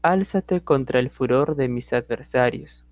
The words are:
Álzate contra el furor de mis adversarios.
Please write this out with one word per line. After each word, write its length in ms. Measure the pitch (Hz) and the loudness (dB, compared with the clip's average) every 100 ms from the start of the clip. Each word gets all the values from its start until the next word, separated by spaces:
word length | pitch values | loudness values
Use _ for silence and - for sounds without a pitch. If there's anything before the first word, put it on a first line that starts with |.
Álzate 580 | 165 190 196 196 - 180 | 2 2 0 -4 -2 -4
contra 400 | - 139 131 127 | 2 0 2 0
el 80 | 127 | 0
furor 480 | - 127 127 147 147 | -2 0 2 2 0
de 100 | 131 | -2
mis 280 | 120 - | -2 -2
adversarios. 880 | 123 120 117 131 131 123 - 143 - _ | -4 -2 -10 -2 2 2 0 -14 -20 _